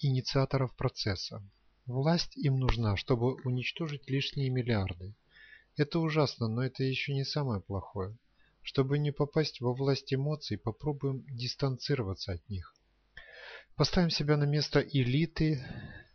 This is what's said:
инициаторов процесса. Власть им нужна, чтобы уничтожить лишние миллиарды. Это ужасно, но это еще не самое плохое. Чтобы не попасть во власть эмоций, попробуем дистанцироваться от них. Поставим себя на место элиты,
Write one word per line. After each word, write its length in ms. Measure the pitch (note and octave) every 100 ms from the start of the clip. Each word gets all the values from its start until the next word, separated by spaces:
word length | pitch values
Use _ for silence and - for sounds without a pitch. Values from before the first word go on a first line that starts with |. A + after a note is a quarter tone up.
инициаторов 720 | C#3 C3 - C#3 C3+ C3+ B2+ -
процесса. 680 | B2+ - G#2+ F#2 - G#2+ G2 _ _ _ B2+
Власть 500 | B2 D3+ E3+ - -
им 220 | D3 C3
нужна, 400 | B2 A2 A2 G2
чтобы 380 | - A#2+ B2 C3 C3
уничтожить 640 | B2+ B2 - D#3+ C#3+ -
лишние 400 | C3+ C3+ C#3+ C3
миллиарды. 680 | B2+ A#2 G#2+ F#2 F2 F#2 - _ - - - _ -
Это 220 | C#3+ E3+
ужасно, 500 | D#3+ D#3 C#3 - A2+
но 120 | A2+
это 220 | C3 -
еще 300 | C3+ C3 -
не 100 | C3+
самое 380 | C3+ D3+ C3+ G2+
плохое. 560 | - G2 - G2+ F#2 A2 _ _ _ _
Чтобы 380 | - - C3+ D3
не 140 | D3
попасть 480 | - C#3+ D#3+ D3+ -
во 120 | B2
власть 400 | B2 C#3 C3+ -
эмоций, 440 | C3+ C#3+ D3+ - G#2
попробуем 680 | A#2 - D3+ C#3 C#3 C3+ C#3+
дистанцироваться 1040 | A#2+ B2 - C3+ B2+ - C#3+ G2 F#2+ -
от 160 | F2 -
них. 260 | F#2+ - _ _ _ _ - - - - - - -
Поставим 320 | D3 F#3+ E3+
себя 260 | - D3 D3+
на 80 |
место 380 | C#3+ D3 - C#3+
элиты, 840 | - C#3 B2 C#3 E3 - D#3 C#3 - - - - -